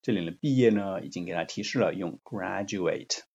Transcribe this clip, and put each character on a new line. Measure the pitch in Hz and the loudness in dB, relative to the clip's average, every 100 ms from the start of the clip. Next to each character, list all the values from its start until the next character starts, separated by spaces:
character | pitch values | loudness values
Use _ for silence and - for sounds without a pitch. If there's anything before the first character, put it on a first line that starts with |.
这 | - | 0
里 | 101 | 0
的 | 85 | -2
毕 | 87 151 131 | -2 2 6
业 | 120 | 6
呢， | 104 98 95 | 6 0 -6
已 | 71 | -6
经 | 90 | -8
给 | 87 | -4
大 | 85 | -4
家 | |
提 | 82 - | -4 -6
示 | 107 131 | -2 2
了， | 92 | 2
用 | 87 87 - | 2 -6 -8
graduate。 | - 107 92 95 101 104 85 - - - - | -10 -6 -4 -4 -4 -2 -2 -2 -6 -8 -10